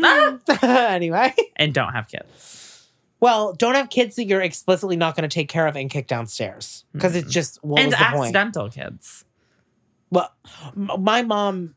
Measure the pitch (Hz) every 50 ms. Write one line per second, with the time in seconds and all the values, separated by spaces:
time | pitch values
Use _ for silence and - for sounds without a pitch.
0 | 320 330 - 587 - - 269 254 - - - - 262 240 247 262 240 220 185 175
1 | 175 165 165 208 254 262 - - - - - - 151 151 131 139 110 92 110 117
2 | 110 - - - - - - - - - - - - - - - _ _ _ _
3 | _ _ _ _ 233 247 226 214 214 202 175 - 233 240 262 277 269 - - 254
4 | 240 202 - 240 226 196 196 190 185 175 - - - - 185 165 202 190 180 170
5 | 170 160 147 170 156 147 - 170 151 - - 165 160 151 143 139 135 135 - 143
6 | 123 - 127 117 117 110 - - 113 95 - - - - - - - _ - 143
7 | 180 180 170 180 151 120 131 170 147 - - - - 151 147 240 269 - - -
8 | 208 233 240 143 127 117 185 196 208 226 196 156 104 110 - 139 - - - -
9 | - - - - - _ _ _ _ _ _ _ _ _ _ _ _ _ _ _
10 | _ _ 175 175 - - _ _ _ - - - 151 135 - 202 196 202 - 190
11 | 190 214 220 240 240 226 214 208 202 202 190 185 175 160 143